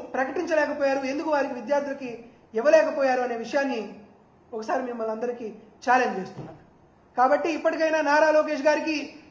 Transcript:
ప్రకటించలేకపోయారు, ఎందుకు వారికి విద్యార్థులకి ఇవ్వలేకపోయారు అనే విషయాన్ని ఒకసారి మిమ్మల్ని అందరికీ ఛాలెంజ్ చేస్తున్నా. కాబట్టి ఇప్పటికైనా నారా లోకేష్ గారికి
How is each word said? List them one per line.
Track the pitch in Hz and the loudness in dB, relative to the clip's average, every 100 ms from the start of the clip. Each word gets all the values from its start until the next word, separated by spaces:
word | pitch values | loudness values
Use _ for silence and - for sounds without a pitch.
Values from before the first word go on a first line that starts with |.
| - | -4
ప్రకటించలేకపోయారు, | 254 262 359 330 311 294 - 277 269 262 | -4 -2 -2 0 0 0 0 0 0 -2
ఎందుకు | 285 311 | -4 -2
వారికి | 294 269 | 0 0
విద్యార్థులకి | 247 220 285 277 269 254 226 - - _ | -6 -2 -2 -2 -6 -10 -12 -16 -20 _
ఇవ్వలేకపోయారు | 220 269 320 285 311 269 247 247 | -2 4 6 4 2 0 0 -2
అనే | 233 | -4
విషయాన్ని | 226 285 269 233 202 - - - _ _ _ | -4 -2 -2 -4 -8 -14 -20 -20 _ _ _
ఒకసారి | 226 220 262 | -10 -4 -4
మిమ్మల్ని | 254 233 220 | -4 -6 -6
అందరికీ | 220 240 233 214 185 - - | -4 -6 -6 -10 -14 -20 -8
ఛాలెంజ్ | - 262 226 190 | 2 2 2 -2
చేస్తున్నా. | 185 - - - - _ _ _ _ - | -8 -10 -16 -18 -20 _ _ _ _ 2
కాబట్టి | 254 285 339 294 | 4 4 2 0
ఇప్పటికైనా | 330 311 320 311 294 | 0 2 2 2 2
నారా | 294 311 | 4 6
లోకేష్ | 302 302 294 294 | 4 2 2 2
గారికి | 302 311 294 - - - | 2 0 -4 -6 -14 -20